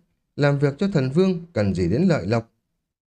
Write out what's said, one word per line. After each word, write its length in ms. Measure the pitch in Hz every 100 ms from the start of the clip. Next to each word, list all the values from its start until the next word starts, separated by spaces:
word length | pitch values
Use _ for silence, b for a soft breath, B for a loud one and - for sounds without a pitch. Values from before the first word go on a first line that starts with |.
| _ _ _ -
"Làm 240 | 143 143
việc 140 | 143 139
cho 100 | 202
thần 240 | 170 131
vương 340 | 151 190 175 -
cần 220 | 110 101 87
gì 140 | 87
đến 120 | 117
lợi 240 | 185 139 90
lộc?" 260 | 117 - _ _ _ _ _ _